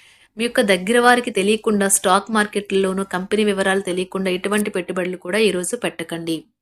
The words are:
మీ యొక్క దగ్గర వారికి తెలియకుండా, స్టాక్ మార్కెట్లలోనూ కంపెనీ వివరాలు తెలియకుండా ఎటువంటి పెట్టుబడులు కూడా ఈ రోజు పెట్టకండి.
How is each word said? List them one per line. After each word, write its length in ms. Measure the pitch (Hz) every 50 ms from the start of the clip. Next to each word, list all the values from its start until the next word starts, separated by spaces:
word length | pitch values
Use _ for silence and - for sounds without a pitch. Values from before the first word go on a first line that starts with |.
| - - _ _ _ _ _
మీ 80 | 208 233
యొక్క 160 | 240 240 262
దగ్గర 380 | 233 202 190 180 185 208 233 240
వారికి 320 | 240 247 247 247 240 247
తెలియకుండా, 560 | 214 196 185 208 220 214 - 233 214 202 196 190
స్టాక్ 400 | - - - 196 185 196 202 -
మార్కెట్లలోనూ 720 | 220 214 208 208 - 202 202 - 196 190 190 190 185 190 196
కంపెనీ 380 | - - 180 190 - 208 214 214
వివరాలు 380 | 208 196 190 196 196 190 196 190
తెలియకుండా 480 | 190 175 185 185 185 - 190 190 185
ఎటువంటి 400 | 180 185 185 196 208 214 208 214
పెట్టుబడులు 460 | - - 175 - 180 185 180 180 185
కూడా 220 | 175 - 175 190 220
ఈ 120 | 226 202
రోజు 260 | 185 180 180 - 247
పెట్టకండి. 600 | 240 - 170 - - 165 - 170 165 165 165 165 156 - _ _ _